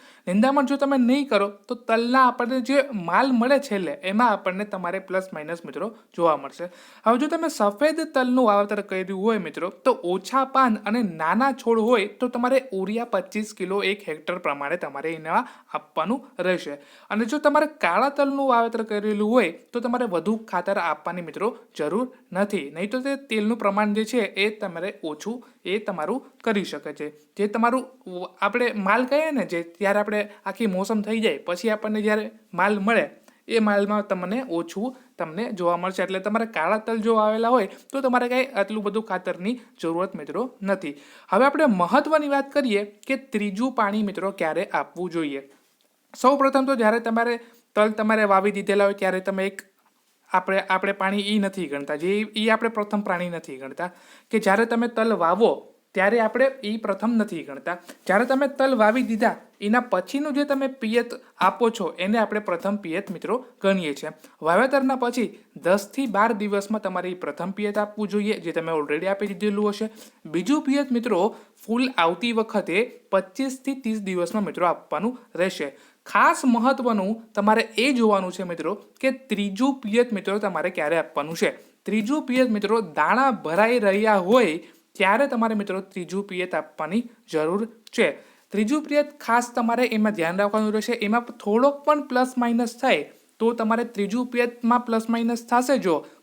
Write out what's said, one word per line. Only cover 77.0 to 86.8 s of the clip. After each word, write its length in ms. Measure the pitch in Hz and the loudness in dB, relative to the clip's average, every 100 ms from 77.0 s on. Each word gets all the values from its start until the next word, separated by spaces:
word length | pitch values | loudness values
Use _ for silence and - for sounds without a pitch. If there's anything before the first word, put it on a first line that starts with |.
| 190 220 - | 0 -4 -6
તમારે 360 | - 202 220 220 - | 0 4 4 2 0
એ 160 | 262 | 2
જોવાનું 380 | 254 220 202 180 | 4 4 4 0
છે, 120 | 180 | -6
મિત્રો, 300 | 180 170 156 - - - | -8 -4 -4 -6 -10 -4
કે 120 | 262 | -2
ત્રીજું 640 | 262 - 208 202 190 269 269 | -2 -6 -4 -4 0 0 0
પિયત, 320 | 208 226 247 | 0 2 2
મિત્રો, 260 | 202 190 208 | 0 -2 -2
તમારે 300 | 208 170 165 | -2 -2 -2
ક્યારે 280 | 180 151 165 | -2 0 0
આપવાનું 380 | 156 151 147 165 | 0 -4 -4 0
છે. 160 | 170 - - _ | -2 -2 -16 _
ત્રીજું 400 | - 214 214 302 294 | -4 -2 0 -2 -2
પિયત, 240 | 254 254 | 0 2
મિત્રો, 320 | 214 202 226 | 0 0 0
દાણા 500 | 185 147 156 214 269 | -2 0 2 4 2
ભરાઈ 480 | 202 151 170 220 247 | 0 -2 2 4 4
રહ્યા 360 | 208 196 220 202 | 2 2 4 2
હોય 440 | 180 254 202 160 - _ _ - | 4 4 4 0 -8 _ _ 0
ત્યારે 320 | 190 202 277 | 2 4 2
તમારે, 280 | 247 226 214 | 0 0 0
મિત્રો, 260 | 202 190 | -4 -6
ત્રીજું 460 | 190 190 165 190 196 | -6 -10 -8 -8 -6
પિયત 280 | 180 180 170 | -6 -4 -4
આપવાની 540 | 151 - | -6 -8